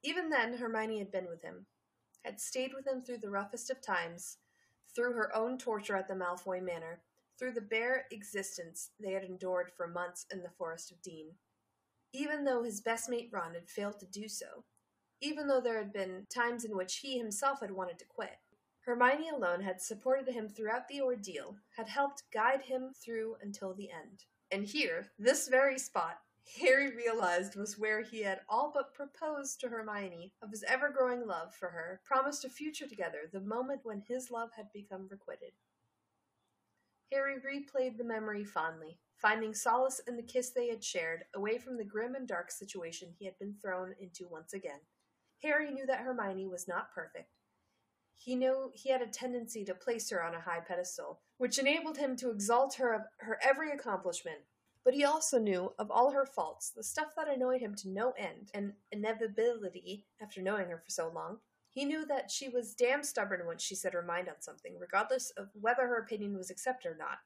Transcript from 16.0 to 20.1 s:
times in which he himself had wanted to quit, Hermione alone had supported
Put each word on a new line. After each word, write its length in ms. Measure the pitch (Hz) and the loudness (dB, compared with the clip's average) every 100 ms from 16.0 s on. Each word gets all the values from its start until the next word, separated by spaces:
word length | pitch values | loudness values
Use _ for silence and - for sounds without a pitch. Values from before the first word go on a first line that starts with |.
| 190 185 208 | -2 -4 -6
times 320 | 247 240 240 | 0 2 2
in 120 | 226 196 | -2 -2
which 220 | 185 - | -2 -4
he 200 | 277 254 | -2 -2
himself 420 | 226 208 277 269 | -2 0 2 2
had 120 | 202 | -4
wanted 260 | 185 185 170 | -4 -6 -6
to 60 | |
quit, 340 | - - 208 - _ _ _ _ | -12 -8 -8 -8 _ _ _ _
Hermione 460 | - 240 247 294 320 | -2 6 6 6 0
alone 320 | 294 180 175 | 0 2 2
had 180 | 196 180 | 0 -4
supported 520 | - 214 262 | -4 -2 2